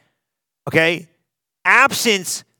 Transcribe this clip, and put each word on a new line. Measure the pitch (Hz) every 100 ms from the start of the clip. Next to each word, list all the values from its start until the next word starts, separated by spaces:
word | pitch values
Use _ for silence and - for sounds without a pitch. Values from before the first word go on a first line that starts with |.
| _ _ _ _ _ _ -
Okay? | 160 165 175 165 _ _ _ _ _ 180
Absence, | 214 269 190 233 202 175 - - _